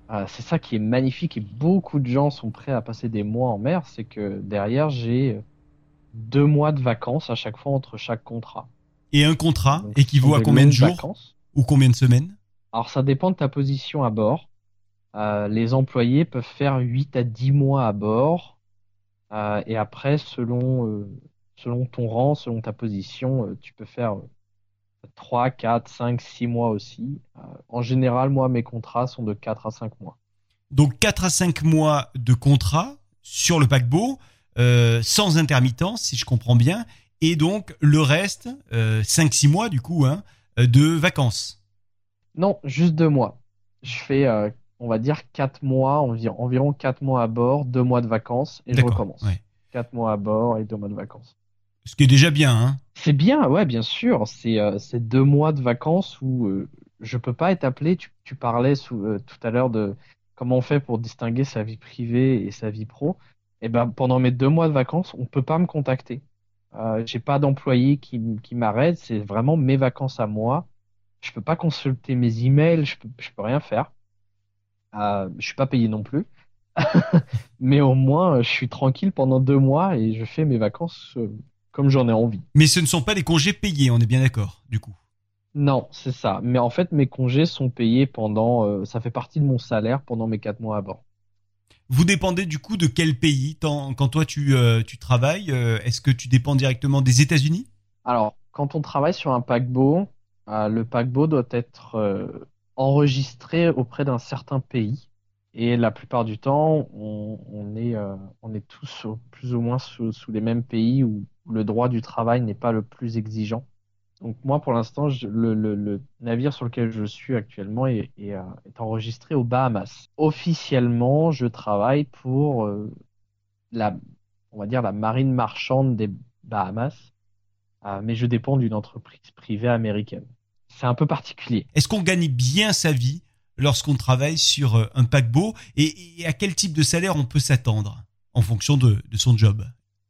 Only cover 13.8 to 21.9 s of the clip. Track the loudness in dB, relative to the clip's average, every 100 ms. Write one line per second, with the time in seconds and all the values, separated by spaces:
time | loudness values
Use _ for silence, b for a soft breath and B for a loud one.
13.8 | -6 -4 -2 0 0 0 -6 _ _ _
14.8 | _ _ _ -6 -2 -2 -2 0 2 0
15.8 | 0 0 2 2 2 -4 -10 -4 -2 0
16.8 | 0 -2 -2 -2 -4 -2 2 2 4 2
17.8 | 0 0 0 2 2 0 -4 _ _ _
18.8 | _ _ _ _ _ -6 -4 -4 -4 -4
19.8 | -4 -4 -2 -2 -4 -6 -4 -2 0 -2
20.8 | -2 -6 -10 -16 -20 _ _ _ -8 -6
21.8 | -6